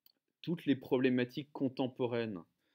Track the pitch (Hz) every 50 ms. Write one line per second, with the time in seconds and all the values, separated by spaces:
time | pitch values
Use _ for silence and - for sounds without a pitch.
0 | _ _ _ _ _ _ _ _ - 156 175 170 - 143 135 135 - - 139 127
1 | 131 131 127 123 120 127 - 151 139 - - - 143 127 123 - 135 123 - -
2 | 131 113 123 117 117 110 101 85 80 - _ _ _ _ _